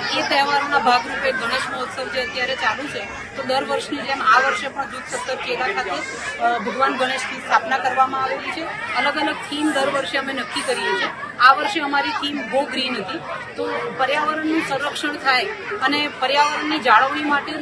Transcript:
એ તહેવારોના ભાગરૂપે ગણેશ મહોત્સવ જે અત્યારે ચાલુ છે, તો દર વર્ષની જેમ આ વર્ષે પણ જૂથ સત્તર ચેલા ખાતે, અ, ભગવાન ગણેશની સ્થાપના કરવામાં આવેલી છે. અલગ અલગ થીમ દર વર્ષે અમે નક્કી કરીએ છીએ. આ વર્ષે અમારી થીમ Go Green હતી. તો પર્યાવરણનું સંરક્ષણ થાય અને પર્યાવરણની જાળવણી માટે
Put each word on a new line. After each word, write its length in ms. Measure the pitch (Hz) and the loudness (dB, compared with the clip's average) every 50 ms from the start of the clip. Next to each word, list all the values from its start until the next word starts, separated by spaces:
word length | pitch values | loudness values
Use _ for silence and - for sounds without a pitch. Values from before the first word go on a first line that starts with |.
| - - 277 294 | -4 -2 -2 -2
એ 100 | 302 294 | 0 2
તહેવારોના 500 | 302 277 277 285 285 285 277 285 285 277 | 2 2 2 4 2 0 0 2 0 2
ભાગરૂપે 540 | - 254 247 247 - 285 - - - - | 4 6 4 4 2 -2 -4 -2 0 0
ગણેશ 380 | 508 - 233 247 254 262 262 - | 0 0 -2 -2 -2 -2 -2 -4
મહોત્સવ 380 | - - - - - - 262 - | -4 -6 -6 -6 -6 -6 -6 -4
જે 120 | - 262 | -2 -4
અત્યારે 340 | 247 247 - 254 247 247 262 | -4 -2 -2 -2 -2 -2 -2
ચાલુ 280 | 254 - 240 - 233 | 0 0 0 0 -2
છે, 540 | 285 285 - 240 202 214 - - - - - | -6 -6 -6 -8 -8 -8 -10 -12 -12 -10 -8
તો 60 | 269 | -8
દર 220 | 262 254 254 277 285 | -2 0 0 0 0
વર્ષની 340 | 277 277 - - - 330 285 | 0 -2 -2 -2 -4 -6 -6
જેમ 240 | 262 254 269 269 | -4 -4 -4 0
આ 160 | - - - 254 | 4 6 6 6
વર્ષે 300 | 262 269 - - 294 - | 6 4 0 0 -4 -4
પણ 220 | - 277 269 - | -4 -4 -6 -6
જૂથ 240 | 247 262 254 - - | -6 -10 -8 -6 -6
સત્તર 200 | - 1017 - - | -6 -4 -4 -4
ચેલા 340 | - - 254 254 - 254 262 | -4 -4 -4 -2 -2 -2 -2
ખાતે, 180 | - - - 370 - 302 - - - - - - - - | -2 -2 -2 -2 -4 -4 -6 -6 -8 -8 -8 -8 -4 0
અ, 200 | 233 233 240 233 | 2 2 2 2
ભગવાન 380 | 202 240 208 247 269 269 269 | -2 -4 0 2 2 2 2
ગણેશની 420 | 247 254 254 269 262 - - 254 - | 0 0 0 0 -4 -4 -6 -6 -8
સ્થાપના 400 | - - 240 220 - - 262 262 | -2 2 2 2 4 2 -2 0
કરવામાં 440 | 254 262 254 262 262 262 269 269 | 0 0 4 4 4 4 4 -2
આવેલી 300 | 262 262 269 269 269 277 | -2 -2 -2 -4 -4 -6
છે. 120 | - 311 330 311 294 - - - - | -6 -6 -6 -6 -6 -6 -6 -4 -2
અલગ 200 | 247 262 285 - 311 | 0 0 0 0 0
અલગ 160 | 285 311 302 | -2 -2 -2
થીમ 380 | - - - 294 294 302 311 | -4 -6 -6 -4 0 0 0
દર 180 | - 277 277 285 | 2 2 2 2
વર્ષે 280 | 285 277 262 - - 277 | 2 0 -2 0 -2 -2
અમે 140 | 262 262 | -2 -2
નક્કી 280 | 269 254 233 - - - | -4 -4 -6 -4 -4 -4
કરીએ 320 | - - 240 240 233 - | -2 -2 -2 0 0 0
છીએ. 460 | - 240 226 - - - - - - - | 0 0 0 -2 -4 -6 -10 -10 0 8
આ 120 | 240 262 | 8 8
વર્ષે 280 | 269 247 294 - - 330 | 8 8 4 0 0 0
અમારી 300 | 294 294 285 277 277 - | 0 2 2 0 0 0
થીમ 280 | 294 277 285 285 285 285 | -2 -2 -4 -4 -4 -4
Go 340 | 262 202 214 269 285 - - | -6 0 0 0 0 0 -2
Green 140 | - 247 254 | -2 -2 -2
હતી. 300 | 247 220 190 - 165 170 156 - - - - - - | -2 -4 -4 -6 -6 -8 -6 -8 -8 -8 -10 -10 -6
તો 380 | - - - - - 240 240 - - | -4 -4 -2 -2 -4 -4 -6 0 0
પર્યાવરણનું 640 | 262 262 285 302 294 302 311 311 311 311 311 320 302 - | 0 2 2 0 0 0 0 0 0 0 0 0 0 0
સંરક્ષણ 480 | 277 262 285 285 - - - 294 285 | -2 0 0 -2 -2 -2 -2 -2 -4
થાય 280 | 349 - 269 262 254 214 196 - - - - 403 - | 0 2 2 4 4 2 -2 -4 -8 -6 -6 -4 0
અને 280 | - 277 285 294 294 294 - - | 0 0 2 0 -2 -2 -2 -2
પર્યાવરણની 580 | 262 262 277 285 294 294 302 - 302 302 302 302 | 0 2 4 4 4 4 2 -2 -2 -2 -2 2
જાળવણી 460 | - 254 220 226 254 277 285 302 302 | 6 6 8 8 8 4 2 0 0
માટે 280 | 294 285 285 277 - 311 302 | 2 0 0 0 -2 -6 -6